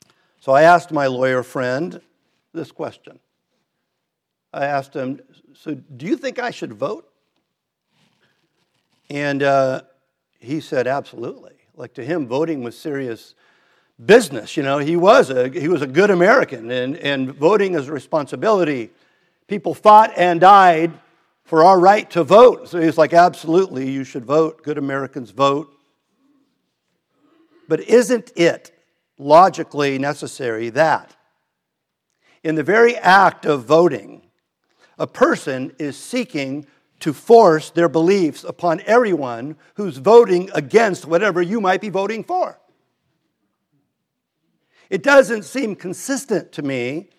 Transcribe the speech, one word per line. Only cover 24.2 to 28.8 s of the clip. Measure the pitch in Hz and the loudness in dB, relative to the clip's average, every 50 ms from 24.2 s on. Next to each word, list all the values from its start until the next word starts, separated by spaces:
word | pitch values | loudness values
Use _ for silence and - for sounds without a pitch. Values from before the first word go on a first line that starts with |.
| 113 | -6
vote. | 120 143 160 160 156 - _ _ | -2 0 0 0 -2 -4 _ _
Good | 147 147 | -10 -8
Americans | 147 139 139 135 139 135 131 - 143 120 101 | -8 -8 -6 -6 -8 -8 -10 -12 -14 -16 -12
vote." | 92 131 139 139 139 147 160 - _ _ _ _ _ _ _ _ _ _ _ _ _ _ _ _ _ _ _ _ _ _ _ _ _ _ _ _ _ _ _ _ _ _ _ _ _ _ _ | -4 -2 0 0 0 -2 -6 -12 _ _ _ _ _ _ _ _ _ _ _ _ _ _ _ _ _ _ _ _ _ _ _ _ _ _ _ _ _ _ _ _ _ _ _ _ _ _ _
But | - 160 151 | -6 -6 -6
isn't | - - 220 247 233 185 254 226 - - - | 0 2 2 2 2 2 -2 -4 -6 -8 -4
it | 170 170 156 123 - - - _ _ | 0 0 0 0 -2 -10 -20 _ _